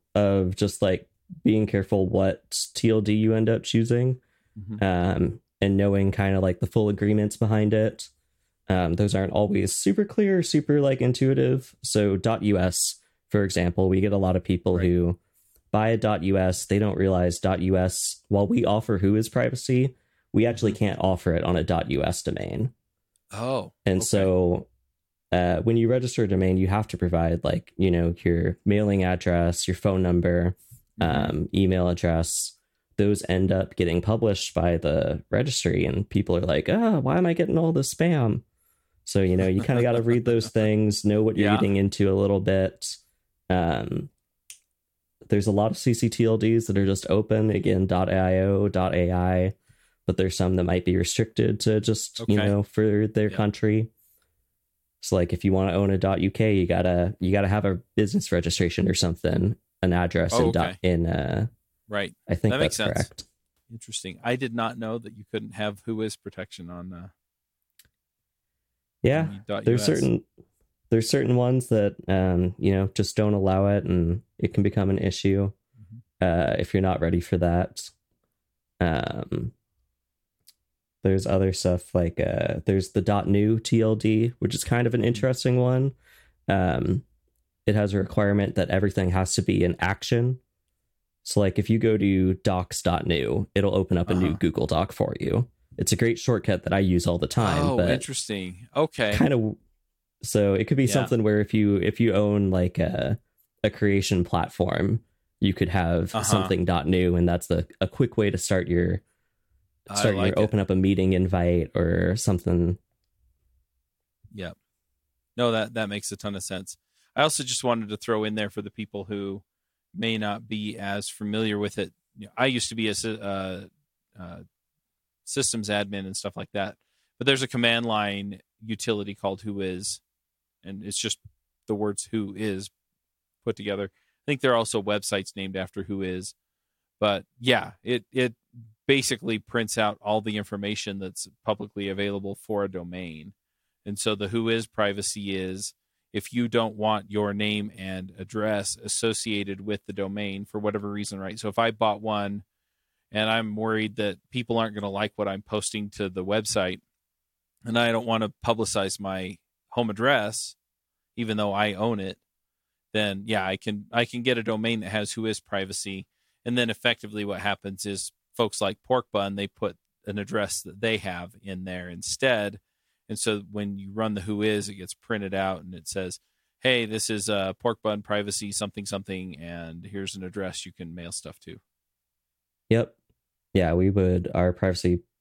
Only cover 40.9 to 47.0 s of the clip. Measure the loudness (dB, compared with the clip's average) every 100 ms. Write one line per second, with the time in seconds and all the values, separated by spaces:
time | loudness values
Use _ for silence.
40.9 | 2 2 4 4 4 4 4 4 2 2
41.9 | 2 2 2 2 2 2 2 0 -4 -12
42.9 | -14 _ _ _ _ -2 0 2 0 -2
43.9 | -6 -8 _ _ _ -20 -20 _ _ _
44.9 | _ _ _ 0 2 4 4 2 2 0
45.9 | 2 2 2 2 4 4 2 2 2 2
46.9 | 2